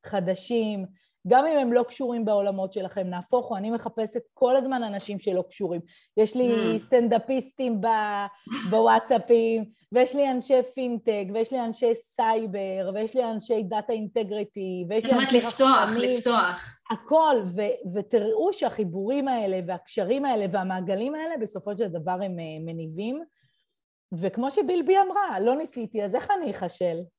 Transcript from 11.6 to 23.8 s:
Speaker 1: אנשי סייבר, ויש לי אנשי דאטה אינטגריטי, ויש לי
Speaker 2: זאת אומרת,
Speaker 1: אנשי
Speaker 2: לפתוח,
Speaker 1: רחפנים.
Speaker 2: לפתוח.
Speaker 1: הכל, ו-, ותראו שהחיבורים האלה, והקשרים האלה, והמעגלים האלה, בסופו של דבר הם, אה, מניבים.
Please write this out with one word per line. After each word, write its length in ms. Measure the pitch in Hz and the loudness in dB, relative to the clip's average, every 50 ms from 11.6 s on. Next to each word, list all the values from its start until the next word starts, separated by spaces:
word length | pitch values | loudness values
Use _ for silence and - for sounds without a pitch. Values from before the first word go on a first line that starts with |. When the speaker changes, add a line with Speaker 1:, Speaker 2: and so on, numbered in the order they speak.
Speaker 1:
אנשי 320 | 233 226 220 - 254 233 233 | -2 -4 -2 0 2 2 2
סייבר, 960 | 226 - - - - 226 220 226 226 226 208 185 202 196 190 185 190 185 190 196 | 0 -4 -8 -4 0 2 2 2 2 0 -4 -4 -6 -4 -4 -4 -4 -4 -4 -2
ויש 200 | 214 220 220 - | -4 -4 0 0
לי 80 | 254 240 | 0 0
אנשי 400 | 226 226 208 - - 233 214 214 | 0 -4 -6 -2 -2 -2 0 0
דאטה 300 | 175 196 214 208 - 233 | -2 -4 -4 -2 -2 -4
אינטגריטי, 920 | 220 214 196 _ 233 220 190 208 214 202 208 _ 208 190 190 185 180 180 170 | -4 -4 -4 _ -2 -2 -2 -4 -6 -6 -6 _ -8 -6 -6 -6 -6 -6 -2
ויש 140 | 208 226 220 | -2 -2 2
לי 60 | 262 | 2
Speaker 2:
זאת 80 | 254 | 2
אומרת, 160 | 247 269 262 247 | 2 4 4 4
Speaker 1:
אנשי 140 | 240 - | 4 2
Speaker 2:
לפתוח, 300 | 233 220 - 269 269 262 214 202 | 2 2 4 6 6 6 6 4
Speaker 1:
רחפנים. 260 | 214 220 240 247 254 | 2 0 0 0 0
Speaker 2:
לפתוח. 680 | 247 240 226 247 233 214 185 180 180 - - - - _ _ - | 0 0 0 2 2 2 2 0 -2 -6 -12 -18 -20 _ _ -8
Speaker 1:
הכל, 440 | 226 - - - 294 320 320 311 269 233 196 180 175 | -8 -8 -2 2 4 4 6 6 4 2 2 -2 -4
ו-, 380 | 196 208 196 - - - 180 175 | -2 -2 -2 -2 -4 -6 -6 -6
ותראו 580 | 208 196 - - 220 202 220 220 214 320 392 381 | -6 -2 2 2 2 2 2 0 2 2 0 0
שהחיבורים 720 | - 294 226 - - 214 175 160 190 196 214 269 285 269 | 0 -2 -2 0 -2 -4 -4 -4 -4 -2 -2 -2 0 0
האלה, 320 | 277 254 233 214 196 190 185 175 | 0 -2 -2 -2 -2 -2 -4 -4
והקשרים 580 | 170 185 170 _ - - 226 190 185 247 277 285 | -6 -8 -8 _ -8 -4 -4 0 0 0 0 0
האלה, 200 | 277 247 214 202 190 | 0 0 0 0 0
והמעגלים 640 | 170 196 185 190 185 185 180 180 196 196 226 277 302 | -2 -2 -2 -2 -4 -4 -4 -4 -4 -2 -2 -4 -6
האלה, 220 | 311 320 339 330 277 | -6 -6 -6 -6 -6
בסופו 360 | 220 208 - 185 - 202 208 | -6 -6 -8 -10 -8 -8 -4
של 100 | 185 226 | -4 -4
דבר 240 | 190 160 170 151 180 180 180 | -4 -4 -6 -6 -4 -4 -4
הם, 180 | 202 190 180 170 | -4 -6 -6 -8
אה, 200 | 165 160 156 156 160 | -10 -10 -10 -10 -10
מניבים. 580 | 165 165 165 160 160 156 175 208 233 262 311 339 311 _ _ _ _ _ _ _ _ _ _ | -10 -8 -10 -10 -10 -8 -8 -6 -6 -6 -8 -10 _ _ _ _ _ _ _ _ _ _ _